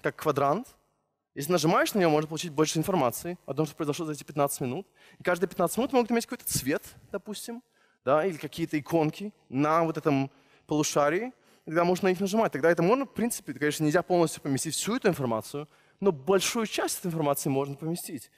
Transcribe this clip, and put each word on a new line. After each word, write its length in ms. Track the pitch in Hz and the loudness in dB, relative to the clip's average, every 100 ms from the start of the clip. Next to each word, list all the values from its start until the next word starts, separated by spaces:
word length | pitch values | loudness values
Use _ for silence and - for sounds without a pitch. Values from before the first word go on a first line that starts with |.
как 140 | 151 - | -6 -2
квадрант. 500 | 156 135 139 175 262 _ _ _ _ _ _ | 0 2 2 0 -4 _ _ _ _ _ _
Если 180 | - 143 | -8 0
нажимаешь 420 | 175 156 220 320 | 2 4 4 2
на 60 | 214 | 4
него, 100 | 170 | 4
можно 160 | 151 156 | 4 0
получить 260 | 160 180 | -6 -4
больше 260 | 143 156 160 | 0 2 2
информации 600 | 156 190 123 - 175 180 - | 0 2 0 -2 -8 -10 -8
о 80 | |
том, 120 | 139 156 | -2 -2
что 100 | - | -2
произошло 300 | 147 143 156 | -4 -4 -6
за 60 | |
эти 120 | 147 | -8
пятнадцать 360 | - 143 143 - | -8 0 0 0
минут. 280 | 131 143 - _ - - | -4 -6 -8 _ -20 -6
И 20 | |
каждые 260 | - 175 185 | -2 0 -2
пятнадцать 300 | - 170 - | 0 0 0
минут 140 | 269 | 2
могут 180 | 262 233 | 2 2
иметь 160 | 233 - | 0 -2
какой-то 200 | - - | -10 -6
цвет, 360 | - 127 175 - - - | -4 -2 -4 -4 -20 -12
допустим, 500 | 202 214 196 - 233 - _ _ _ | -10 -10 -12 -10 -14 -16 _ _ _
да, 220 | 120 151 190 | 0 2 0
или 100 | 156 | -4
какие-то 420 | 147 - 160 151 | -10 -6 -4 -4
иконки 540 | - 165 151 - 202 - _ | 0 0 0 -2 -12 -14 _
на 340 | 127 151 165 | 0 2 2
вот 140 | 160 160 | 2 0
этом 340 | 151 139 135 - _ _ - | 0 0 0 -8 _ _ -4
полушарии. 680 | 151 147 156 147 175 247 - _ _ | -2 2 2 2 0 -4 -12 _ _
Тогда 200 | - 160 | -4 0
можно 240 | 175 180 190 | 2 2 2
их 120 | 180 | 0
нажимать. 320 | 196 220 196 | 0 2 0
Тогда 180 | 143 156 | 2 2
это 120 | 170 | 4
можно, 240 | 170 254 269 | 4 2 0
в 60 | |
принципе, 420 | - 233 - - | -4 -4 -4 -10
конечно, 280 | 117 147 143 | -2 -2 2
нельзя 200 | 151 175 | 2 2
полностью 380 | - 180 160 - | 2 2 2 0
поместить 340 | - 190 165 | -2 -2 -2
всю 220 | - - 240 | -4 -2 0
эту 120 | 214 | 0
информацию, 600 | 151 127 110 - 143 151 _ _ _ | 0 0 -2 -4 -10 -12 _ _ _
но 120 | 196 | -2
большую 540 | 147 135 190 - 240 220 | 0 2 2 2 -2 -2
часть 340 | - 381 - | -2 -4 -4
этой 60 | 185 | -4
информации 420 | 160 147 139 156 | -2 0 0 0
можно 240 | 135 139 | -2 -2
поместить. 560 | 139 160 170 - 147 - | -6 -6 -6 -8 -12 -14